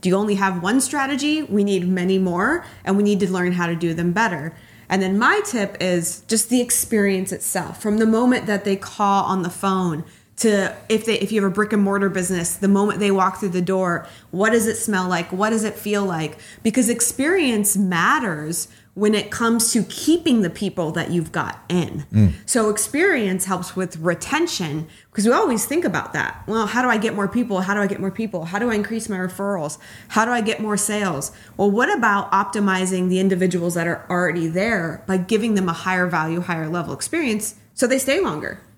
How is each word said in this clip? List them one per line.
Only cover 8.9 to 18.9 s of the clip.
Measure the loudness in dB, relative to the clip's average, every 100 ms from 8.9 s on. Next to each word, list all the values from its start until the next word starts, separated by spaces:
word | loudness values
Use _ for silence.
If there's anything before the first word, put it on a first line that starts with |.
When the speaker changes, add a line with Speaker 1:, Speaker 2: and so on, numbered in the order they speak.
| -2 2 2
Speaker 1:
on | 2 0
the | -2
phone | -4 -2 0 0 -2 -8 -14 _
to | -2 2 2 0 -6 -2
if | 0
they, | 2 -2
if | 0
you | 0
have | 0
a |
brick | 0 0
and | 2
mortar | 2 2 0
business, | 0 -2 -2 -2
the | -2 2
moment | 4 2 0
they | 0
walk | 2 2 0
through | -4
the | -2
door, | 0 0 0 -2 -6 -20 -12
what | 0 2
does | 4 2
it | -2
smell | -2 0 0
like? | 0 -2
What | -2 0
does | 2
it | -2
feel | -4 -2 -2
like? | 0 -2 -4 -8 -20 -4
Because | 0 2 2
experience | 2 -2 0 0 2 2 2 0 2
matters | 0 2 2 2 0 -4 -6 -6 -8 -14 _